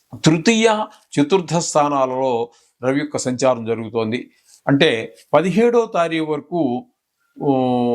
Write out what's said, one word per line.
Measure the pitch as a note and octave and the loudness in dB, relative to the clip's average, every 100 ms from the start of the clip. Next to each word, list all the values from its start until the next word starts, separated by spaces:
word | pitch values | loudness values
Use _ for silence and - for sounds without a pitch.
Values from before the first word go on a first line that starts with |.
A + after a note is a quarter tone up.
| _ A#2+ D#3 | _ -2 0
తృతీయ, | D#3+ D#3+ A3+ A3+ G#3+ G#3+ - _ - | 2 2 2 2 2 -4 -12 _ -2
చతుర్థ | D3 F#3+ D#3 E3 D#3+ | 2 0 0 -4 -2
స్థానాలలో | D#3 D3 C#3+ C3 B2+ C3+ A#2 A#2 _ _ _ B2 | 0 0 0 0 -2 -2 -2 -4 _ _ _ -2
రవి | C#3+ | -2
యొక్క | D3 B2+ C3 | -2 -6 -6
సంచారం | B2 C3 A#2+ A2 | -2 0 0 -2
జరుగుతోంది. | A2 A2+ A2+ A2 B2 - _ _ _ - | -6 -4 -4 -4 -4 -8 _ _ _ 0
అంటే | C#3+ D#3+ A2+ A#2 - _ D3 | 2 4 2 -4 -14 _ 0
పదిహేడో | F3+ E3+ A#3+ A#3 A3 G3 | 2 2 2 2 0 -2
తారీఖు | E3+ D#3+ D#3 | -2 -2 -4
వరకు, | D3+ - F3 C#3 B2 B2 _ _ _ _ - | -6 -6 -4 -2 -4 -8 _ _ _ _ -6
ఊ, | D3 C3 B2+ B2 A#2+ | -2 0 0 0 0